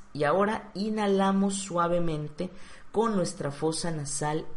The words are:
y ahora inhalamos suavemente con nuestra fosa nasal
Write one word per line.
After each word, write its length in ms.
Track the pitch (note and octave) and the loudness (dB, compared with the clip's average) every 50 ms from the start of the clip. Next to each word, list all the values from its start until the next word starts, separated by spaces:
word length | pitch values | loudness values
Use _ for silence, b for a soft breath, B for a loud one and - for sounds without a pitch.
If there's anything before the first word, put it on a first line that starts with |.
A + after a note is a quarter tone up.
| - - - | -10 -8 -2
y 120 | C#3+ D3 | 0 2
ahora 460 | C#3+ E3 F#3+ G3+ G#3+ A3+ - - - - | 4 4 4 4 4 2 -2 -6 -8 -6
inhalamos 840 | F#3 G#3 A3 G#3+ G#3+ G#3 G3+ G3 G3 F#3+ F#3+ G3 G3 G3 G3 G3 | -4 -4 -2 0 0 2 4 4 4 4 4 4 4 2 2 0
suavemente 960 | - - - E3+ E3+ E3+ E3+ F3 F3 E3+ E3 D#3 D3+ D3+ D3 - - F3+ F#3 B B B B B B B B | -2 -4 -2 0 0 2 2 4 2 2 2 0 -2 -4 -6 -6 -6 -8 -8 B B B B B B B B
con 240 | - G3+ A3+ A3+ G#3 | 0 0 2 2 2
nuestra 340 | F#3+ E3 - - - D3 C#3 | 2 0 0 -2 -4 -6 -6
fosa 400 | C#3+ - D#3+ D#3+ D#3+ - - E3+ | -4 -2 -2 0 0 0 -2 -4
nasal 540 | D#3 D3+ C#3+ C#3 - - D3+ D3+ D#3 D#3 - - - | -4 -4 -4 -4 -4 -2 -2 0 -2 -2 -2 -4 -6